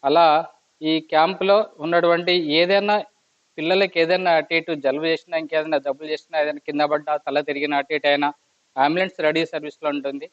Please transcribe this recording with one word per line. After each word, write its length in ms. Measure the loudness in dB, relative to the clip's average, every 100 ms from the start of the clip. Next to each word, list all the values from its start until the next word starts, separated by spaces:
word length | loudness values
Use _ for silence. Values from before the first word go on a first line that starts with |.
అలా 240 | 2 4 6 4 0 _ _ _
ఈ 120 | -2 -2 0
క్యాంప్లో 520 | 2 2 2 2 2 2 -6
ఉన్నటువంటి 560 | 0 2 4 2 2 0 2
ఏదైనా 420 | 2 4 2 2 -2 -2 _ _ _ _ -8
పిల్లలకి 400 | -2 0 0 0
ఏదైనా 320 | 2 2 2
అటు 200 | 0 2
ఇటు 200 | -4 -2 -2
జలుబు 300 | -2 0 -2
చేసినా, 300 | -2 -4 -6
ఇంకేదైనా 420 | -2 -4 0 -2
జబ్బులు 280 | -2 -8 -6
చేసినా, 260 | -8 _ -4
ఏదైనా 220 | -2 -4 -6
కింద 180 | -2 0
పడ్డా, 280 | 0 -2 -6
తల 240 | -2 -4
తిరిగినా, 340 | -4 -4 -2 -2
అటు 160 | -2
ఇటు 140 | -2 0
అయినా 220 | 2 0 -4 _ _ _ 0
అంబులెన్స్ 440 | 0 2 -2 0
రెడీ 240 | 0 0 -2
సర్వీస్లో 440 | -6 -10 -6 -4
ఉంటుంది. 380 | -4 -6 -8 -14